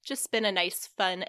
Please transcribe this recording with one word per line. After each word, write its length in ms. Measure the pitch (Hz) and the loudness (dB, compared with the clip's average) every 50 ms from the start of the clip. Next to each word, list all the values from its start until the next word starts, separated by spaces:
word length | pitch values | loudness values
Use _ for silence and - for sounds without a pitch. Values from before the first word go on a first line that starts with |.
| - | -10
Just 260 | - 277 - - - - | -8 -6 -4 -4 -2 0
been 120 | 220 214 | 2 2
a 60 | 208 196 | 2 2
nice, 340 | 185 175 175 - - - | 2 2 0 0 -6 -10
fun 380 | - _ - 202 185 185 180 180 | -8 _ 0 0 0 0 -2 -4